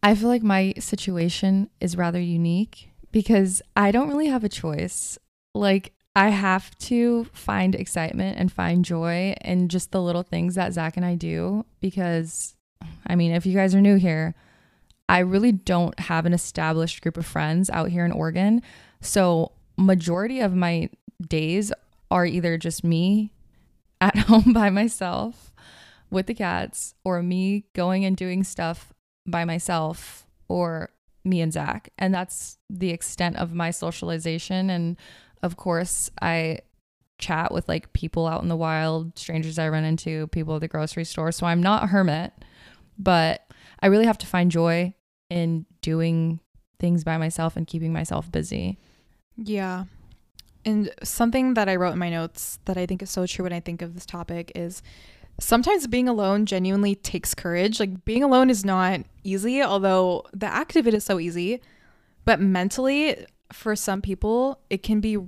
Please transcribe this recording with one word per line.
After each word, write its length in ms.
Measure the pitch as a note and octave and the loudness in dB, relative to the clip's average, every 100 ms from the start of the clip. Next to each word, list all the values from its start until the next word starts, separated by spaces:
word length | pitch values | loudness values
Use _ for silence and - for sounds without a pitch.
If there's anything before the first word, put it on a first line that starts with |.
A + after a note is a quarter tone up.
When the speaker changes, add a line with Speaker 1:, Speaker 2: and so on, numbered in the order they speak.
Speaker 1:
I 100 | G#3 | 6
feel 140 | G#3+ A3+ | 4 4
like 140 | B3 | 2
my 300 | A3 F#3+ F#3+ - | 4 4 2 -2
situation 920 | - G#3 - F3+ E3+ - G3 G3 G3+ _ | -6 -6 -4 0 0 0 2 2 0 _
is 160 | F#3 F3 | -4 0
rather 220 | F3 F3 | -2 0
unique 720 | F3 E3+ E3+ F3 A3 - - _ - | 0 0 2 2 0 -6 -20 _ -2
because 500 | A3 G3+ A3+ F#3+ F#3 - - | -2 4 6 6 0 -2 2
I 160 | G3+ | 4
don't 160 | A3 D4 | 4 2
really 180 | C#4+ D#4 | 0 0
have 160 | C4 | 0
a 60 | G#3 | -2
choice. 680 | - E3 D3+ F3+ - - - _ _ _ G#3 | -4 -6 -4 -6 -6 -10 -12 _ _ _ 0
Like, 380 | G3+ G3 - _ _ - | 2 2 0 _ _ 2
I 140 | G3+ | 4
have 480 | G3+ G3 F#3 - - | 4 2 0 -2 -16
to 460 | - A#3+ A#3+ A#3 A#3 | -2 2 2 2 -2
find 400 | - - G3+ F#3 F#3+ | -8 -4 0 2 0
excitement 640 | F#3 - D#3+ - F#3+ - | -2 -4 -4 -2 -4 0
and 140 | F3+ | -2
find 340 | - E3+ F3 F3+ | 0 0 2 2
joy 500 | E3+ E3 E3+ F#3+ - | 0 -2 0 -2 -4
in 240 | - F3+ F3+ | -2 0 0
just 240 | F3+ - | -2 -2
the 100 | F#3+ | -2
little 220 | F3 E3+ | 0 -2
things 320 | F3+ E3+ F3 F3+ | -4 -2 -2 -2
that 180 | F3+ | -2
Zach 220 | F3 D#3+ F3+ | -2 -4 -2
and 100 | F3+ | -2
I 100 | F3 | -2
do, 500 | E3 E3 F3 G#3 - _ | -4 -4 -2 -4 -6 _
because, 760 | F#3+ F#3 F3 E3+ E3 - - _ _ _ E3 D#3+ - | -6 -2 -2 -2 -4 -8 -10 _ _ _ -18 -16 -2
I 80 | F3 | 2
mean, 160 | E3+ | 2
if 140 | E3+ F#3 | 2 2
you 80 | F#3 | 2
guys 180 | F#3+ | 4
are 80 | F#3+ | 6
new 140 | G3+ G3 | 8 8
here, 400 | F3+ D#3 D#3 - _ _ _ _ _ _ - | 4 0 -4 -6 _ _ _ _ _ _ 2
I 100 | F3+ | 4
really 320 | F3+ G3 A#3 | 4 4 4
don't 480 | G3+ - F3+ F3 - | 2 2 2 2 -2
have 260 | F3+ E3 E3 | -2 0 2
an 80 | |
established 680 | F3 - - D#3+ D#3+ E3 - | 0 -2 -4 -2 0 -2 -4
group 160 | E3 E3 | -6 -6
of 80 | E3 | -6
friends 440 | D#3 D3+ E3 F#3+ | -4 0 0 0
out 200 | - E3 | 0 -2
here 160 | F3 F3 | 0 0
in 60 | |
Oregon. 500 | E3+ D#3+ E3+ G3 A#3 - - - _ | 0 -2 0 2 2 0 -20 -20 _
So 500 | - G#3 F#3 E3 E3 _ _ - | -2 2 4 4 0 _ _ 2
majority 600 | F#3+ F#3 E3 E3+ G#3+ C4 | 4 4 2 -2 -2 -2
of 140 | G#3+ F#3 | 0 2
my 340 | F3 E3+ - - - _ E3 | 0 0 -4 -10 -20 _ -4
days 440 | D#3+ D#3 F3+ G#3 - _ - _ | -2 0 -2 -2 -6 _ -20 _
are 140 | F3+ F3 | 2 2
either 320 | F3 E3+ E3 | 0 0 -2
just 260 | E3+ D#3+ | -4 -2
me 480 | E3+ E3 F3+ G#3 G#3+ _ - _ _ _ _ _ | 0 2 4 2 0 _ -20 _ _ _ _ _
at 160 | F#3 G3+ | 2 2
<laughs> 120 | - | 8
home 240 | A3+ A3 | 8 10
by 160 | A#3 G#3 | 6 4
myself 840 | G3 A3+ - F3+ F3 G#3+ A#3 - _ - - - _ _ | 2 0 -2 -4 -4 -4 -8 -20 _ -20 -20 -20 _ _
with 160 | F#3 G3 | -4 -2
the 60 | A#3 | -4
cats, 580 | F#3 F2 - - - _ | -2 -2 -4 -8 -12 _
or 180 | - F3+ | -4 -2
me 420 | F3 F3+ F#3 G3+ - | 0 0 0 -2 -4
going 320 | - F3+ F#3 F#3+ | -4 0 2 2
and 100 | F#3+ | 0
doing 280 | F#3 F#3 | -2 -2
stuff 500 | F#3+ - E3 E3+ - _ _ _ - | -2 -4 -6 -6 -12 _ _ _ -6
by 160 | E3+ | -4
myself, 840 | E3+ E3 - F3 D#3 E3 - - _ _ _ | -2 -4 -2 -2 -2 -6 -14 -20 _ _ _
or 440 | F3 F3 D#3+ - _ _ _ F#3 | -2 -2 -4 -10 _ _ _ -2
me 160 | F3+ | 0
and 100 | E3 | 0
Zach. 380 | D#3 D3 - - - | -2 -4 -6 -8 -4
And 160 | F#3+ | 0
that's 440 | F#3 F#3 - - - _ | 0 -2 -10 -14 -18 _
the 220 | F#3+ F#3 | -6 -4
extent 440 | E3+ - - F3 - | -4 -8 -2 -2 -2
of 160 | E3+ | -4
my 180 | E3+ E3+ | -4 -4
socialization. 1000 | F3 E3 - E3+ E3 E3 E3 - F#3 F#3+ | -4 -6 -6 -6 -4 -4 -6 -4 -2 0
And 280 | F3 E3+ E3+ - - _ _ | 0 -2 -6 -12 -20 _ _
of 160 | F3 E3+ | -6 -4
course, 520 | F#3+ E3+ F3+ - - - | -2 -2 -2 -4 -6 -4
I 380 | E3+ E3 D#3+ D#3+ _ _ _ _ _ _ | -2 -2 -2 -6 _ _ _ _ _ _
chat 340 | - D#3+ E3 | -6 -2 -2
with, 160 | - - | -4 -4
like, 240 | E3 - | -6 -4
people 340 | - D#3+ - E3 | -6 -4 -2 -2
out 160 | E3 | -2
in 60 | - | -2
the 60 | E3 | -2
wild, 600 | E3 D#3+ D#3+ D#3+ E3 - | 0 0 0 -2 -6 -12
strangers 400 | - D#3+ D#3+ D#3+ | -6 -4 -4 -2
I 100 | D#3+ | -2
run 140 | D#3 | 0
into, 440 | D#3 E3 - D#3 D#3 | 0 -2 -2 -6 -4
people 280 | E3+ D#3 D#3 | -4 -4 -4
at 60 | |
the 60 | D#3+ | -4
grocery 380 | D#3+ D#3 - E3 | -4 -4 -6 -8
store. 260 | - D#3+ | -4 -4
So 160 | E3+ F3 | -2 0
I'm 140 | E3+ | 2
not 220 | F3+ G#3+ G3 | 2 2 2
a 20 | |
hermit, 460 | G3 F#3 D3+ F3 - - - - - _ - | 2 2 0 -4 -12 -20 -20 -20 -20 _ -4
but 500 | F#3+ F3 D#3+ - _ - - - | 2 4 4 -2 _ -20 -20 0
I 60 | G3 | 4
really 180 | G3+ A3+ | 6 4
have 140 | A3 | 2
to 80 | - | -2
find 240 | F3+ F3+ | 2 2
joy 420 | E3 E3 E3+ F3+ - _ _ _ | 2 2 2 -2 -6 _ _ _
in 340 | F3 E3 E3 D#3+ _ | -4 -2 -2 -6 _
doing 580 | - D#3+ E3 E3 E3 E3 _ _ _ _ | -4 -2 0 2 0 -4 _ _ _ _
things 240 | F3 F3 | 0 0
by 140 | D#3 D#3+ | 0 -2
myself 400 | D#3+ E3 E3 E3 | -2 -2 -4 -4
and 80 | D#3+ | -6
keeping 260 | E3 D#3+ | -4 -4
myself 400 | E3 D#3+ - D#3+ | -4 -4 -6 -4
busy. 460 | - F3 - F3+ F#3+ _ _ _ _ _ - | -6 -4 -6 -6 -8 _ _ _ _ _ -16
Speaker 2:
Yeah. 500 | G#3+ G#3 F#3+ F#3 F#3 - - - _ _ - _ | -6 -4 -4 -6 -10 -16 -20 -20 _ _ -20 _
And 280 | - G#3+ G#3 - | -2 -2 -2 -6
something 520 | - - A#3 B3 C4 A#3+ | -10 0 0 2 2 2
that 120 | G3 | 2
I 80 | F#3 | 2
wrote 180 | F3+ | 0
in 60 | F3 | 0
my 100 | F3 | -2
notes 480 | E3+ E3 - - - - | -2 -6 -8 -12 -10 -6
that 120 | F3+ | -4
I 80 | F3+ | -4
think 160 | F#3 | -6
is 80 | G3 | -6
so 160 | - F3+ | -4 -4
true 180 | - | -4
when 100 | F3+ | -6
I 60 | F3 | -6
think 220 | E3+ E3+ | -8 -10
of 140 | E3+ F3 | -10 -12
this 100 | - | -14
topic 460 | F3 E3+ E3+ E3+ - | -14 -10 -10 -10 -10
is 260 | E3+ F#3 - - - - - - | -10 -10 -20 -20 -20 -20 -18 -10
sometimes 460 | - A#3+ B3 G4+ C#4 | 2 2 4 2 2
being 220 | B3 B3+ | 0 0
alone 380 | A3+ G3 G3+ G#3+ | 0 2 2 0
genuinely 500 | F#3+ F#3 G3 G3+ G3 | 0 0 2 0 -2
takes 380 | - F3 - - | -4 -6 -6 -6
courage. 440 | F3 F3 G3 A3 | -4 0 0 0
Like, 260 | G3+ F#3 - | -4 -4 -4
being 180 | A3+ | 0
alone 260 | C#4 B3+ C4 | 4 6 6
is 140 | A#3 G3 | 4 2
not 360 | F#3 F#3 F#3+ - - | 0 0 -2 -6 -14
easy, 380 | G3 F#3+ G#3+ C4 | -6 -4 -2 0
although 640 | C4 G3 F#3+ F#3 F#3 F3 - | 0 2 2 4 2 0 -6
the 140 | G3 G#3 | -8 -4
act 280 | G#3+ D#4 E4 | -4 0 2
of 120 | A#3 | 4
it 60 | |
is 100 | G#3+ | 2
so 160 | - F#3+ | 0 -2
easy. 420 | E3 E3+ F3 B3 _ _ _ _ _ _ | -2 -4 -4 -4 _ _ _ _ _ _
But 160 | - G3 | 0 2
mentally, 840 | G3 F#3 F#3 - C4 C#4 D4+ - - _ _ | 4 2 0 0 0 2 0 -2 -10 _ _
for 240 | - A3+ G#3 | -10 -6 -4
some 260 | - G3 | -4 -4
people, 580 | G3 F#3+ G#3+ A#3 C4 C#4 _ | -4 -4 -2 0 0 -4 _
it 120 | F#3+ | -6
can 200 | - G#3+ | 0 0
be 160 | G#3+ G#3 | 0 -4